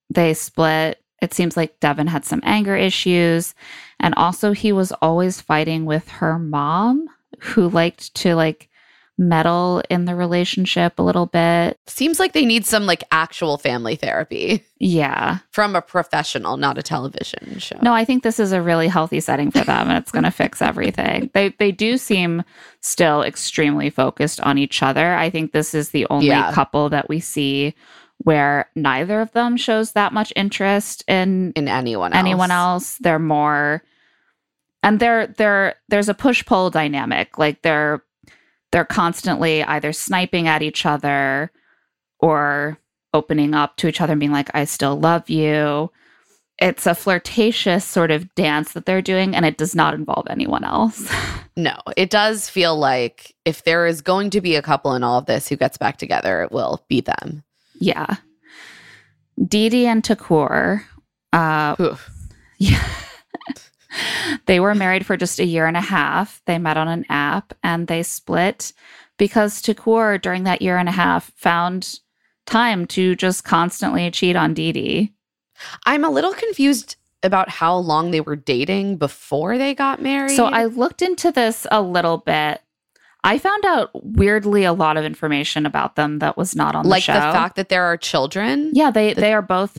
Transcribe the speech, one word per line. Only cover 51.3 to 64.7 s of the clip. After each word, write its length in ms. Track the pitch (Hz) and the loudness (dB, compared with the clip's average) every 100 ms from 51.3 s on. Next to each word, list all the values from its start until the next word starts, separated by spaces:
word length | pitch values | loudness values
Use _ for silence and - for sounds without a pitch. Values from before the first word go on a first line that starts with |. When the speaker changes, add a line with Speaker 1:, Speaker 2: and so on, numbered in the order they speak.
| - - - | -10 -10 -4
Speaker 2:
No, 180 | 160 - - - | -4 -4 -6 -2
it 120 | 185 | 2
does 400 | 208 214 220 - | 2 2 0 -4
feel 280 | 190 170 156 | 0 2 2
like 580 | 139 127 120 - - _ | 2 2 -2 -6 -20 _
if 220 | 160 156 165 | -6 -2 0
there 200 | 165 170 | 2 2
is 160 | 165 | 0
going 280 | 160 190 202 | -2 0 0
to 100 | 202 | 0
be 160 | 180 151 | 0 0
a 60 | |
couple 320 | 147 143 143 127 | 0 0 0 0
in 80 | |
all 140 | 120 123 | 0 0
of 60 | - | 0
this 240 | 123 - | -2 -2
who 80 | 143 | -2
gets 200 | - - | -2 0
back 200 | 104 - | -4 -4
together, 440 | - - 92 87 | -4 -2 -2 -2
it 100 | 87 | -2
will 320 | 127 82 - - | -4 -4 -4 -2
be 140 | 135 | -2
them. 420 | - - - 151 - _ _ - | -2 -6 -8 -14 -18 _ _ -4
Speaker 1:
Yeah. 340 | - - - 202 _ _ _ - - - - - _ _ _ - 185 | -4 -2 -6 -8 _ _ _ -20 -20 -20 -20 -20 _ _ _ -4 0
Didi 400 | 208 220 247 240 | 2 2 4 4
and 160 | 220 | 2
Takur, 800 | - 202 - 160 143 - 170 202 - - _ _ _ | 0 -2 2 2 2 0 0 -2 -6 -20 _ _ _
uh, 420 | 165 160 156 151 - | 0 2 0 0 0
Speaker 2:
Oof. 280 | 170 - - - - | -2 -2 -12 -20 -20
Speaker 1:
<laughs> 240 | - _ - | -20 _ 0
yeah. 220 | 196 - - - - - _ - - - - _ _ - - - 339 269 - | 2 2 0 -8 -14 -20 _ -14 -14 -16 -18 _ _ -8 -6 -4 -4 -4 2
They 140 | 180 | 2
were 160 | 196 | 4